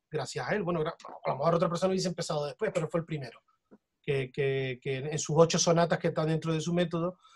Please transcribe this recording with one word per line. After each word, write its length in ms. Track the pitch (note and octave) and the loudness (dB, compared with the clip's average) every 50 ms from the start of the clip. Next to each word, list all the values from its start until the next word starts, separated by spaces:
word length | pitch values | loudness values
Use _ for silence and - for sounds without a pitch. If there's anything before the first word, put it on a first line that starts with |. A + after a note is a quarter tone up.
| _ _ | _ _
gracias 380 | - D3 C3 - - C#3+ B2 C3+ | -6 -6 -6 -6 -6 -6 -4 -2
a 80 | F3 | -2
él. 80 | G#3+ F#3 | -2 -2
Bueno, 180 | E3 F3 D#3+ | -2 -2 -2
gra-, 140 | D#3 E3 - - - - - - - | -2 -4 -6 -8 -12 -16 -14 -8 -4
a 60 | D#3+ | -4
lo 80 | D3 C3 | -2 0
mejor 180 | C#3+ E3 E3+ | 2 2 4
otra 140 | E3+ F3+ E3+ | 4 2 0
persona 220 | E3+ E3+ F#3 F#3+ | 0 0 0 0
hubiese 180 | F#3+ F#3+ E3 F#3 | 2 0 0 -2
empezado 360 | E3+ - E3+ - E3 D3+ D3 | -4 -4 -4 -4 -2 -2 -2
después, 260 | D3 - - G#3+ - - | -4 -6 -4 -4 -2 -2
pero 160 | F3+ D#3 D3+ | -2 -2 -2
fue 120 | - E3+ | -2 -4
el 40 | D#3+ | -4
primero. 340 | - D#3 D3 C3 - - - _ _ _ _ _ _ - - _ _ _ _ | -4 -6 -6 -8 -8 -14 -18 _ _ _ _ _ _ -20 -20 _ _ _ _
Que, 300 | _ - C#3+ C3+ C3+ - | _ -2 -2 -2 -2 -4
que, 480 | - - C#3 C3+ C3+ C3+ C3+ C3 B2+ B2 | -4 -2 0 0 0 0 -2 -4 -6 -6
que 160 | - C#3 C3+ C3 | -6 -6 -4 -4
en 220 | C3 D3+ D#3 D#3 | -4 -4 -4 -4
sus 160 | - - D3+ D3+ | -4 2 6 6
ocho 220 | E3 D#3+ F3 E3+ | 6 6 6 2
sonatas 400 | - F3 E3 E3+ E3+ E3 F3+ E3 | 4 4 4 4 4 4 2 0
que 80 | - E3 | 0 -2
están 220 | E3 - D#3 D#3 | 0 0 0 0
dentro 220 | D#3+ D#3 D#3 E3 | 0 0 0 0
de 100 | D#3+ D#3+ | -2 -2
su 120 | D#3 F3 F3 | 0 0 0
método, 460 | F3 F3+ E3 E3+ E3+ E3 F3+ F3+ - _ - - | 2 0 0 0 -2 -2 -2 -4 -6 _ -20 -20